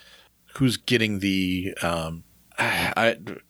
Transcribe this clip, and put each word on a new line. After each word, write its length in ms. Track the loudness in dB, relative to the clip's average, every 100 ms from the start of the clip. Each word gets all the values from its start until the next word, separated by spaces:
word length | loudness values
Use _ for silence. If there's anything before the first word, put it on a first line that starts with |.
| -20 -20 _ _ _ 0
who's 220 | 2 2
getting 420 | 0 2 2 0
the, 540 | 0 2 2 0 -4 -4
um, 420 | -2 -2 -4 -8 -14 _ _ -4
I, 580 | -2 0 0 2 2 0 -8 -14